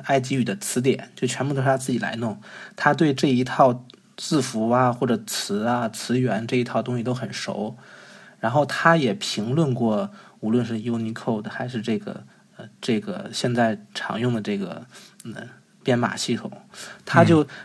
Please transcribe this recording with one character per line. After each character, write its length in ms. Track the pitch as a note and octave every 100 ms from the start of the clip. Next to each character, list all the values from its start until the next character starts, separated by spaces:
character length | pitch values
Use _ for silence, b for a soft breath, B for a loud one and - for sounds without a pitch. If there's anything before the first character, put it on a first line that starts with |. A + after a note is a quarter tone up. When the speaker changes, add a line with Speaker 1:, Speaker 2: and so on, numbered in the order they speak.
| -
Speaker 1:
埃 160 | C#3
及 160 | C3 C3+
语 80 | A2+
的 100 | G2
词 260 | - B2+
典， 300 | C3 G#2 - -
就 120 | B2
全 180 | - C3+
部 80 |
都 60 | C3+
是 60 | C3
他 100 | C3+
自 160 | C3
己 80 | A#2
来 160 | F#2+ A2+
弄。 240 | A#2 G2 B B B -
他 160 | D3
对 200 | C#3 D#3
这 140 | C3 D3+
一 160 | B2
套 420 | B2+ - C3 B2 - - _ -
字 260 | - D#3
符 280 | C3 A2+ A2+
啊， 240 | B2 B2+
或 120 | A#2+ C3+
者 160 | G#2+ -
词 380 | - - G2+ A#2
啊， 240 | A#2+ A2+
词 280 | - - B2+
源 300 | B2+ G2+ A#2
这 80 | B2+
一 80 |
套 180 | A#2+ A2+
东 140 | B2 B2
西 80 |
都 100 | A#2
很 200 | B2 -
熟。 420 | - - - - B B B B B B -
然 140 | A2+
后 120 | C#3+ C#3
他 300 | - E3+ E3
也 160 | A#2+ G2
评 400 | - - A2 D3
论 180 | D3
过， 340 | A2+ A2+ G#2 G2+ B B -
无 100 | G#2+
论 120 | A#2+
是 120 | A2 A2
Unicode 720 | A#2+ A#2 A2+ A2+ B2 G#2+ G#2
还 180 | A#2 B2
是 140 | A#2+
这 160 | G#2+ G#2+
个， 260 | - - - b _ -
呃， 80 | - -
这 200 | - G#2+
个 320 | G2+ F#2+ G#2+
现 220 | - B2 A#2+
在 240 | A2+ G2+ - -
常 240 | - A2
用 160 | B2 A#2
的 60 |
这 140 | G#2 G2+
个、 300 | F2 D2+ - B B -
嗯， 100 | A#2 - B2 - _ _
编 140 | - A#2+
码 180 | A2+ -
系 200 | - A2+
统， 160 | - - - B B B -
他 180 | E3+
就， 200 | E3 D#3+
Speaker 2:
嗯。 40 | C#3+ B